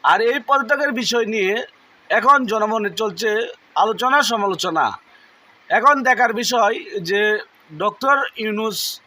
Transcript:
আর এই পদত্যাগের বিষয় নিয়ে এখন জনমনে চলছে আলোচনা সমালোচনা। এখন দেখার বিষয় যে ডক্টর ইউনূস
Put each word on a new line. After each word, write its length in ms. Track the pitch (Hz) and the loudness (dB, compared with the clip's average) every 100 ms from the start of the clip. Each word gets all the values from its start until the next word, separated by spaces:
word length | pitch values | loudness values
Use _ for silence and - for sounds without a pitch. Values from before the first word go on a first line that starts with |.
আর 180 | 139 185 | 2 2
এই 180 | 233 277 - | 2 -2 0
পদত্যাগের 440 | 277 226 277 285 | -2 0 -2 -2
বিষয় 340 | 240 226 240 214 | -2 -2 -2 -2
নিয়ে 400 | 220 190 214 - _ _ _ _ | -2 -2 -2 -6 _ _ _ _
এখন 360 | 220 240 277 240 | 2 4 4 2
জনমনে 440 | 220 214 226 202 | -2 0 0 -4
চলছে 400 | 170 214 170 220 214 233 - _ - | -4 -6 -2 -2 -2 -4 -10 _ -2
আলোচনা 480 | 208 220 247 285 | 0 0 2 2
সমালোচনা। 640 | 220 226 202 175 185 160 120 - _ _ _ _ _ _ _ | 2 0 -2 -2 -2 0 -2 -4 _ _ _ _ _ _ _
এখন 340 | 202 254 285 | 4 4 4
দেখার 300 | 247 240 240 | 2 2 2
বিষয় 420 | 220 233 240 208 233 - 202 | 0 -2 2 2 0 -8 -10
যে 200 | 165 202 214 214 - _ _ 156 | -4 0 2 0 -4 _ _ -4
ডক্টর 380 | 202 208 269 277 269 - | -4 -2 0 2 0 -6
ইউনূস 640 | 220 214 220 180 - - | -4 -2 -4 -4 -8 -10